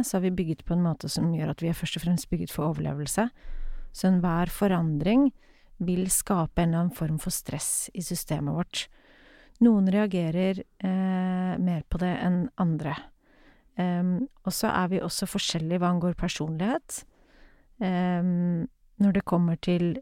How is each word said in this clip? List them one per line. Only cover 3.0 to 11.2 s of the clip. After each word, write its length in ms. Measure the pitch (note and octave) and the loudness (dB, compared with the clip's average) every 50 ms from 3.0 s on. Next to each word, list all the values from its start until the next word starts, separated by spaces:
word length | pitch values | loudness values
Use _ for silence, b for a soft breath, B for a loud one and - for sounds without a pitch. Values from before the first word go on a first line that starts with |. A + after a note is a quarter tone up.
| D3+ - - - A3 A#3+ - b b b b b b b b b b b b | -6 -4 0 0 0 0 -2 b b b b b b b b b b b b
Så 160 | - - F#3 | 0 2 4
enhver 420 | F#3 F3+ F3 F3+ E3 E3+ F3+ F3 - | 4 4 4 2 2 2 0 -2 0
forandring 800 | - G#3 G3+ F#3 E3+ E3 D#3+ D3+ C#3+ D#3 F#3+ A3+ C4 C#4+ C4 - b b b b b b b b b | 0 0 2 2 2 2 0 0 0 2 2 4 4 4 4 2 b b b b b b b b b
vil 280 | F3 F3 F3+ F3+ F#3 F#3+ | -4 -2 0 0 0 0
skape 500 | - - - - G3+ F3 D#3+ - - - E3+ | 0 -2 0 0 0 0 0 0 0 2 2
en 60 | E3 | 2
eller 140 | E3 E3+ E3+ | 2 2 0
annen 100 | F3+ - | 0 -2
form 240 | - E3 D#3 D#3 D3+ | -2 -2 -2 -2 -2
for 120 | - F3+ | -4 -4
stress 580 | - - - - - D3+ - - - - - - - | -6 -6 -6 -6 -8 -6 -4 -4 -4 -4 -6 -6 -8
i 80 | - E3 | -8 -6
systemet 500 | - F3+ E3 - - D#3 D3 D3 C#3+ D3+ | -4 -6 -6 -4 -4 -4 -2 -2 -2 -2
vårt. 320 | E3 F3+ - - - - - b b b b b b b b b b b b b b | -2 -2 -4 -6 -8 -8 -10 b b b b b b b b b b b b b b
Noen 280 | A#3 A#3+ A3 G3+ F#3+ F#3+ | 6 6 6 6 4 4
reagerer, 680 | F#3 G#3 G#3+ G3+ F#3 F3+ E3+ D#3+ D#3+ F3+ F#3+ F#3+ F#3+ F#3 - - _ - | 4 2 2 2 0 0 0 0 0 2 2 0 0 -2 -6 -12 _ -6
eh, 760 | - F#3+ F#3 F#3+ F#3 F#3 F#3 F#3 | -4 -2 0 0 0 0 0 0